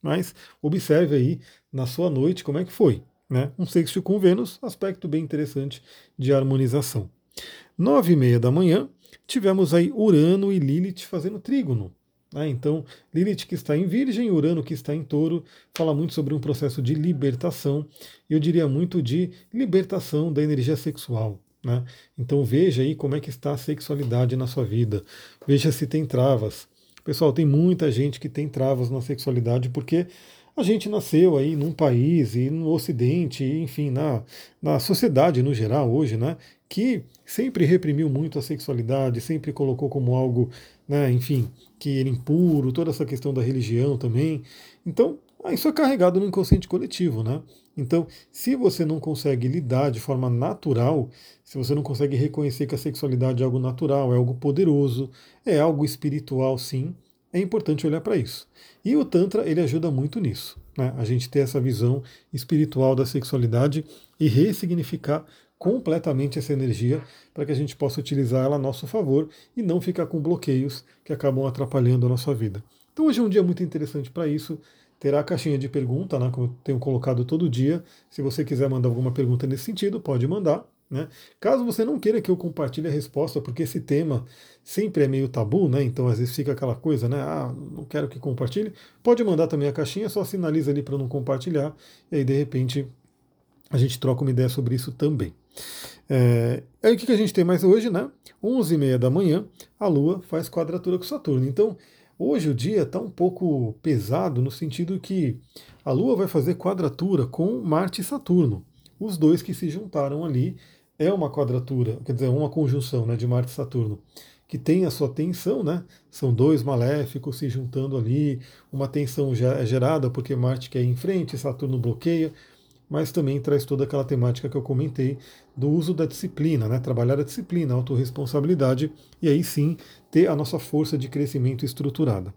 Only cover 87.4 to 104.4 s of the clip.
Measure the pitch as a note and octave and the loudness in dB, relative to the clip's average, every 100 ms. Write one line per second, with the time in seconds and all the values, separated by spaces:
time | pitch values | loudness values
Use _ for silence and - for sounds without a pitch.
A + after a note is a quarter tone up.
87.4 | B2+ B2+ C#3+ - - D3 C#3+ B2+ C#3 B2 | -6 -8 -12 -14 -8 -6 -6 -6 -6 -4
88.4 | B2 G3 A3 - - _ - A#3+ A3 D#3+ | -4 -2 -6 -8 -20 _ 2 4 4 2
89.4 | D#3+ D#3 C#3+ C#3 D3 G3 G#3+ G#3 F#3 G3 | 2 2 0 -2 -4 -4 -4 -4 -4 -4
90.4 | E3+ D#3 C#3 C#3+ C#3 C#3 C3 C#3 B2+ C3+ | -2 0 0 -2 -2 -4 -4 -4 -2 -2
91.4 | C3+ D#3 D3 - - - _ E3+ C3 C3+ | -2 -2 -2 -6 -20 -20 _ -2 2 2
92.4 | C#3+ C3 B2+ C3+ C3 - _ _ _ _ | 0 -2 -2 -2 -6 -12 _ _ _ _
93.4 | _ _ _ C3+ B2+ B2 C3 B2+ C#3+ B2+ | _ _ _ 2 2 2 0 0 0 2
94.4 | B2+ B2 A#2+ B2 B2+ B2 C#3+ D3 F#2 - | 2 0 -2 -2 -4 -2 0 0 -4 -8
95.4 | _ - - - - - _ C3+ B2 A#2 | _ -18 -16 -16 -18 -20 _ 4 6 4
96.4 | A#2 B2 - _ A3 A#3 - A3 G#3+ - | 2 -2 -6 _ 2 4 4 2 2 2
97.4 | F3 F3+ F#3 G#3+ A3+ F3+ C4+ _ - _ | 2 4 6 6 4 -2 -4 _ -20 _
98.4 | G#3 C4 E3+ D#3+ C#3 B2+ B2+ D3 F#3+ E3 | -2 0 2 2 2 2 2 4 2 2
99.4 | G#3+ _ - _ G#3 D3 D3 F#3+ F3+ D#3+ | -2 _ -20 _ 0 2 2 0 -4 -6
100.4 | E3 - D#3+ F3 F3 F3+ F3+ C#4+ - C3 | -4 -4 -4 -4 -2 -4 -4 -6 -2 0
101.4 | C3 C3 A3 F#3 _ _ _ _ A3 C#4+ | 0 0 0 -2 _ _ _ _ -2 0
102.4 | D#3 B2+ C3+ G#3 D3 F#3 A3+ - F3+ F3+ | 0 -2 0 0 -2 -4 -8 -2 -2 0
103.4 | F3+ C#3 A#2 G#2+ D#3+ C3 G2 C#3+ F#3 B2 | -2 0 -2 -4 0 0 0 -2 0 0